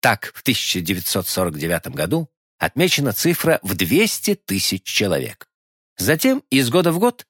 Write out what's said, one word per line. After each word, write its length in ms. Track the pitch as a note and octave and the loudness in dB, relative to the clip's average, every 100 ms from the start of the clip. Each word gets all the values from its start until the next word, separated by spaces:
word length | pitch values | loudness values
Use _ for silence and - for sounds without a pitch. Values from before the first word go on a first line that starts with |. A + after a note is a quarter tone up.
Так, 320 | B2+ G#2+ - | 2 0 -4
в 80 | - | -6
тысяча 380 | - B2 - F2+ | -2 -2 -2 -4
девятьсот 480 | F2 F#2 - G2 F2+ | -2 -4 -2 -4 -2
сорок 280 | - F2+ D2+ | -2 -2 -2
девятом 360 | D#2+ E2+ - | -2 -4 -4
году 360 | C#2 E2 D#3+ D#3 _ _ _ | -6 -2 -2 -4 _ _ _
отмечена 540 | E2 - F3 - C#3+ | -4 0 0 2 0
цифра 480 | - E3 E3+ D#3+ D#3+ | 0 0 2 2 0
в 140 | - F#2 | 0 -4
двести 580 | F2 C#3+ G#3+ - - | 2 2 2 0 -2
тысяч 480 | G3+ - G2 - F#3+ | -4 -2 -4 -2 -4
человек. 680 | - - G2+ D2+ A#1+ - - _ _ _ _ - | -4 -2 0 0 -4 -10 -20 _ _ _ _ -4
Затем 460 | F#2 D#3 C4 C4 _ | 0 2 2 2 _
из 180 | C3+ B2 | 0 2
года 220 | E3+ F3 | 2 2
в 80 | E3 | 2
год 260 | A#3 A#3+ - | 0 -2 -18